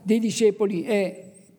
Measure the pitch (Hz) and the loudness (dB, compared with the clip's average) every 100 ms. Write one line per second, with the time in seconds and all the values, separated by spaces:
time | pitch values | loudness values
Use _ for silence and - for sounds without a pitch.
0 | 185 220 220 - 220 202 202 175 - 208 | 0 0 0 2 2 2 -2 -2 -2 0
1 | 185 - - - _ | -2 -6 -18 -20 _